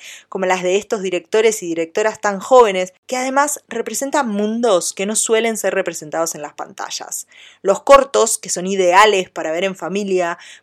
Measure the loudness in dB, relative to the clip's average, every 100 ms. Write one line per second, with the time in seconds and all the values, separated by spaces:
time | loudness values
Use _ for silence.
0 | -16 -20 -12 -4 0 0 2 0 -2 -4
1 | -4 -6 -2 2 2 0 -4 -4 -4 -2
2 | -2 -2 -4 -4 4 6 6 4 -4 _
3 | -10 -8 -2 0 0 -2 -10 -8 -6 -6
4 | -4 -2 -2 -2 -2 0 2 2 0 -6
5 | -4 -2 0 0 0 -2 -4 -4 -6 -8
6 | -8 -4 -4 -6 -12 -12 -14 -12 -10 -10
7 | -12 -14 -14 -20 -20 _ -2 0 6 6
8 | 6 2 0 -2 -6 -6 -4 0 4 6
9 | 6 4 -2 -6 -6 -2 -4 -4 -6 -6
10 | -2 -2 -2 -6 -12 -12